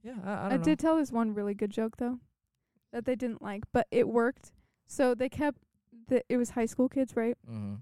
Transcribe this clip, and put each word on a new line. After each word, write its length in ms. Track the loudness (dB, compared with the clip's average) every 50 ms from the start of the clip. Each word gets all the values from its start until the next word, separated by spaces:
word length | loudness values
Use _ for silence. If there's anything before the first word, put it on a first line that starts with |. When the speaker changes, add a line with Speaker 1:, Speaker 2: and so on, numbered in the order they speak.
| _
Speaker 1:
yeah, 140 | -10 -10 -8 -6
I, 60 | -6
I 160 | -6 -4 -2
Speaker 2:
I 20 | 0
Speaker 1:
don't 80 | 0 2
know. 40 | 4
Speaker 2:
did 140 | 2 2 4
tell 180 | 4 2 4
this 160 | 4 2 0 0
one 220 | 0 0 0 0
really 200 | -2 -4 -4 -2
good 160 | -2 -4 -4
joke, 260 | -2 -2 -4 -4 -4 -4
though, 200 | -4 -4 -4 -6 _ _ _ _ _ _ _ _ _ _ _ _ _ _ -10
that 120 | -6 -2
they 100 | -2 -2
didn't 280 | -2 -2 -4 -4 -6 -8
like, 220 | -8 -8 -8 -10 0 0
but 140 | 0 0 _
it 180 | 2 2 2 4
worked. 440 | 4 2 2 2 0 _ -16 -20 _ _ _ _ _ _ _
So 280 | _ -2 2 2 2 2
they 140 | 2 -2 -4
kept 300 | -2 0 -2 -2 -2 _ _ _ _ _ _ _ -20 -20 -4 0
the, 140 | 0 0 2 _
it 80 | 0
was 140 | 0 0 0
high 160 | 0 -2 -2
school 220 | -2 2 2 0 2
kids, 280 | 2 0 -2 0 0
right? 200 | -2 0 0 -2 _ _ -12
Speaker 1:
Mm-hmm. 260 | -10 -8 -6 -6 -8 -10